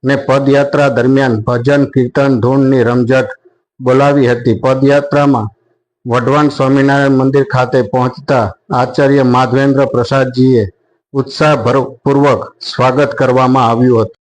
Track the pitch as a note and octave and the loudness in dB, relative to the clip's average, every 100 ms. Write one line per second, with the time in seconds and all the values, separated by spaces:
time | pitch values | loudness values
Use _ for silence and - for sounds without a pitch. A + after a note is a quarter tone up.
0 | B2+ C#3 - C3+ C#3 C#3 C#3+ D3 C#3+ A#2+ | -2 -2 0 0 2 2 0 0 0 0
1 | B2 C3+ C3+ A2 A2+ B2 A#2+ C#3+ C#3 - | 0 2 0 -2 -2 -2 0 0 0 -2
2 | B2 - C#3 B2+ A#2+ C3+ C3+ C3+ A#2 B2 | -2 0 0 0 0 0 2 2 2 0
3 | A#2 C3 B2+ - _ _ _ _ B2+ C3 | 0 0 -2 -8 _ _ _ _ 0 2
4 | C#3+ C#3+ B2 A#2 A#2+ A2 C3 C3 C#3 C#3+ | 2 2 2 0 -2 -2 0 0 2 2
5 | C#3+ D3 C#3+ C3 G#2+ _ _ _ _ _ | 0 0 0 0 -4 _ _ _ _ _
6 | B2 A#2 A#2+ C#3+ D3 C#3 C3+ C#3 C#3 C#3 | -4 -2 0 0 0 0 0 2 2 2
7 | C#3 C3 C3 C#3 C3+ C3 B2+ C3 A#2 B2+ | 2 2 2 0 0 -2 0 0 0 -2
8 | B2 - C#3 C3+ G#2 - _ B2+ B2+ B2+ | -2 -6 -2 -2 -2 -6 _ -4 -2 0
9 | C#3 C#3 C3 B2 B2+ B2+ C#3 C3+ C3+ B2 | 2 2 2 2 0 0 0 0 0 -2
10 | A#2+ C3+ B2+ B2 C3 A#2+ G2+ _ _ _ | -2 -2 -2 0 2 2 0 _ _ _
11 | _ C#3 C3 - D#3 C#3+ A2+ C3+ B2+ - | _ -8 -6 -2 0 0 0 -2 -4 -6
12 | - C#3 C#3+ B2 - _ - - B2+ B2+ | -2 0 2 0 -4 _ -14 -2 -2 0
13 | C#3 - C3 B2+ B2+ C3 A#2 A#2 B2+ A#2 | -2 -2 0 2 2 2 0 2 2 2
14 | A2 - _ | -2 -8 _